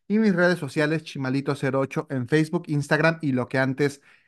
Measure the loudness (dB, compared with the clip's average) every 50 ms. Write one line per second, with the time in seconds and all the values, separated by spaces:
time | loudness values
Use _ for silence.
0 | _ 0 0 2 4 4 4 4 4 2 2 0 -4 -4 -2 0 0 0 0 -2
1 | -4 -8 -8 -6 -4 -2 -2 -2 -2 -2 -4 -2 -2 -2 0 0 -2 -2 -4 -8
2 | -6 -4 -6 -6 -2 2 2 2 2 2 -2 -6 -4 -2 -2 -2 0 0 2 4
3 | 4 2 0 0 -2 -2 -2 -2 -2 -2 0 0 0 0 0 0 0 -2 -2 -6
4 | _ _ _ _ _